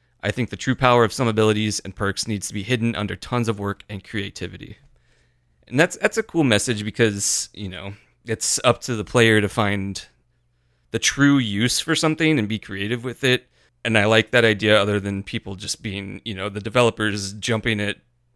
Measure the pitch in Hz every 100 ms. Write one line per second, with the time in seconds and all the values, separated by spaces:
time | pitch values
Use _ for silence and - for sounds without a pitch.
0 | _ _ 104 - 117 101 - 127 127 120
1 | 110 - 120 110 110 107 107 98 98 -
2 | 98 - - 104 - 104 98 123 117 101
3 | 104 95 - 123 113 101 101 101 - 104
4 | - 107 98 - 90 95 - - _ _
5 | _ _ _ _ _ _ - 127 180 -
6 | 208 226 214 165 139 104 - 107 104 -
7 | 113 101 - - - - 101 90 101 101
8 | _ _ - 110 - - 127 123 - 113
9 | 98 127 113 110 101 - 104 101 98 95
10 | - _ _ _ _ _ _ _ _ 113
11 | - - 143 143 113 101 120 - - 156
12 | 160 156 160 151 104 110 - 98 101 120
13 | 127 120 131 123 _ _ _ _ 117 110
14 | 104 113 110 123 113 104 107 107 101 104
15 | 98 98 98 117 95 95 107 - 117 98
16 | 98 101 113 95 101 101 104 120 117 -
17 | 107 101 98 104 95 110 117 107 104 -
18 | _ _ _